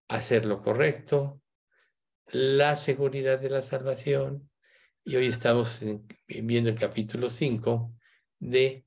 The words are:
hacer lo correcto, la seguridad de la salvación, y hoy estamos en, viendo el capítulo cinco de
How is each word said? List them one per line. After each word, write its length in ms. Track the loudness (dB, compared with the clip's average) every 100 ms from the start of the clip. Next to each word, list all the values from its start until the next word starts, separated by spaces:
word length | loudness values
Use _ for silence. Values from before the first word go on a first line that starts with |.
| -6
hacer 360 | -6 2 2
lo 180 | 2 -2
correcto, 800 | 0 2 2 0 -2 -2 -2 -8 _ _ _ _ _ _ _ _ _
la 420 | 0 2 4 4
seguridad 640 | 2 -2 0 -2 0 0 0
de 120 | 0
la 120 | -4
salvación, 880 | -4 -4 -4 -4 0 0 -2 -6 -12 _ _ _ _ _
y 100 | -2
hoy 120 | 2 2
estamos 540 | 2 4 4 2 -4
en, 220 | -6 -8 -10 -20 -14
viendo 420 | -8 0 2 2
el 80 | 0
capítulo 540 | -2 -2 -4 -4 -4
cinco 640 | -2 -2 0 0 -2 -2 -10 _ _ _ _
de 440 | 0 2 2 0